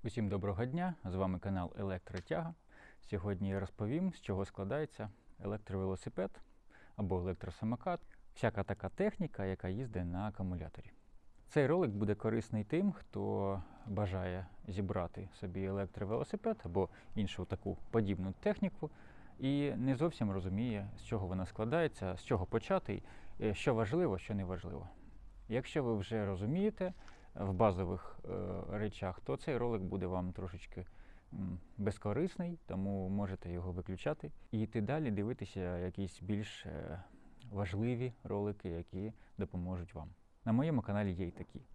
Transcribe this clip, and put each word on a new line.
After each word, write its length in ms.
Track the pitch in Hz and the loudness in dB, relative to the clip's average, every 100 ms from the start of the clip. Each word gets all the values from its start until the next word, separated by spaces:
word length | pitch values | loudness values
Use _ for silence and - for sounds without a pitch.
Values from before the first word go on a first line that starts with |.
Усім 240 | 110 117 104 | -2 0 2
доброго 360 | 101 98 95 | 2 2 2
дня, 300 | 127 160 180 170 | 2 2 0 -2
з 100 | 95 | -2
вами 240 | 92 92 92 | 2 2 2
канал 340 | 101 95 87 - | 0 0 -2 -2
Електротяга. 760 | 98 92 - 95 - 160 165 170 - - - - | -2 -2 -4 -8 -2 -2 -2 -6 -18 -20 -20 -18
Сьогодні 480 | - 101 95 95 98 | -6 -2 0 0 2
я 120 | 98 | 0
розповім, 520 | 95 - 107 147 190 | -2 -2 0 2 0
з 80 | - | -2
чого 240 | - 95 | -2 0
складається 640 | 98 - 98 139 156 - 110 - - - | 0 -2 -2 0 -2 -4 -8 -8 -20 -8
електровелосипед 880 | 98 104 - 95 95 95 - - 196 - - - - - - - | -4 -4 -2 0 0 0 -4 -2 -4 -4 -16 -20 -20 -20 -16 -4
або 220 | 98 92 | 2 2
електросамокат. 840 | 90 87 - - 110 120 - 175 - - - | 2 -2 -4 -2 -2 0 0 -2 -4 -18 -18
Всяка 280 | - 117 104 | 0 2 2
така 260 | 98 98 - | -2 -2 -4
техніка, 560 | - 202 - 165 - | 2 2 2 -4 0
яка 240 | 95 95 92 | -2 0 0
їздить 360 | 98 127 98 | -2 -2 -2
на 240 | 87 87 107 | 0 0 -2
акумуляторі. 640 | 107 95 90 76 - - - - - - - - | -2 -2 -2 -6 -10 -14 -16 -20 -20 -20 -20 2
Цей 180 | 156 135 | 4 6
ролик 240 | 170 151 | 6 4
буде 240 | 101 101 | 4 2
корисний 500 | 104 110 113 - 110 | 4 4 2 2 -2
тим, 280 | 104 160 202 | 2 4 4
хто 680 | 165 - 101 101 101 98 92 87 - - | 2 -6 -2 0 2 2 0 -4 -12 -4
бажає 600 | 101 104 92 92 90 92 - - | 0 2 2 0 -2 -6 -10 -6
зібрати 600 | 95 98 95 87 - 95 | -2 0 0 -2 -4 -10
собі 300 | - 95 92 | -8 -6 -2
електровелосипед 960 | 95 98 98 - 98 117 139 208 226 220 | 0 0 -2 -2 0 0 0 -2 0 -2
або 240 | - 87 90 - - | 0 2 2 0 -6
іншу 300 | - 98 - | 0 0 0
таку 340 | 90 95 98 90 - | -4 -2 -2 -4 2
подібну 420 | - 101 95 95 | 4 4 2 0
техніку 580 | - - - 190 - 156 - - - - - | 0 0 2 0 0 -8 -8 -16 -16 -16 -2
і 340 | 135 143 143 - | 2 4 2 2
не 180 | 127 | 2
зовсім 360 | 127 165 - 107 | 4 2 2 2
розуміє, 600 | 95 92 95 123 104 101 - | 2 2 2 2 0 -4 -8
з 80 | |
чого 220 | - 110 92 | -2 0 0
вона 200 | 92 90 | 0 -2
складається, 680 | - 110 160 156 - 95 92 | 0 2 4 2 2 -2 -2
з 80 | |
чого 220 | - 113 92 | 2 2 4
почати, 560 | 117 - 190 - 98 - - - - | 0 4 2 2 -4 -4 -12 -10 0
е, 140 | 107 | 0
що 200 | 98 - | 2 4
важливо, 440 | 113 107 160 170 95 | 4 4 4 4 2
що 160 | - | 0
не 100 | 104 | -2
важливо. 440 | 92 90 82 71 - - - - - - - | 0 -2 -4 -8 -8 -12 -16 -14 -14 -14 0
Якщо 360 | 117 - 160 | 0 2 2
ви 120 | 127 110 | 4 2
вже 300 | 95 113 101 | 2 2 2
розумієте 640 | 92 104 170 208 214 185 180 - - - | 2 2 4 2 2 -4 -4 -14 -16 -14
в 180 | - 98 | -2 0
базових, 680 | 92 110 90 90 87 - - | 6 6 6 2 0 -4 -8
е, 540 | - 95 95 95 - 104 | -6 -4 -2 -4 -2 -2
речах, 420 | 104 - 98 92 | -2 -2 -4 -4
то 160 | - 135 | -4 -2
цей 200 | - 123 | 0 2
ролик 260 | 120 113 | 2 2
буде 240 | 92 98 92 | 0 0 0
вам 260 | 90 90 | 0 0
трошечки, 540 | - 92 90 - - 90 - - - - | -2 -6 -8 -10 -10 -10 -12 -16 -18 -10
м, 260 | - 95 87 - - | -4 -4 -4 -8 -2
безкорисний, 800 | 101 98 104 104 185 - 175 170 - | 0 0 0 2 0 0 -4 -4 -4
тому 420 | 95 98 98 95 | -2 0 0 0
можете 420 | 98 101 95 87 | 0 0 -2 -4
його 220 | 87 92 | -4 -2
виключати 600 | 90 92 92 147 156 151 - - | -4 -4 -2 -2 -2 -4 -10 -2
і 100 | 110 | 0
йти 200 | 107 117 | 2 2
далі, 300 | 104 151 147 | 2 2 2
дивитися 680 | 101 104 127 98 98 90 87 | 2 2 -2 -4 -2 -2 0
якісь 440 | 90 92 95 - | 0 -2 -4 -4
більш, 440 | 92 104 104 - - | 0 0 0 -8 -8
е, 360 | 78 - 87 95 - - - 117 | -6 -6 -8 -10 -18 -20 -18 -6
важливі 600 | 101 98 101 117 120 123 117 | -2 0 2 2 2 -2 -4
ролики, 440 | - 101 104 101 92 | -2 0 0 -2 -4
які 440 | 85 87 92 107 - - - | -4 -4 -4 -4 -6 -16 -4
допоможуть 560 | 90 90 90 92 85 | -2 0 -2 -2 -4
вам. 140 | 82 78 - - - | -8 -10 -14 -20 -4
На 80 | 117 | 4
моєму 300 | 113 156 143 | 6 6 4
каналі 300 | - 104 104 | 4 2 2
є 140 | 90 87 | 2 -2
й 40 | |
такі. 300 | - - - - | -4 -10 -12 -14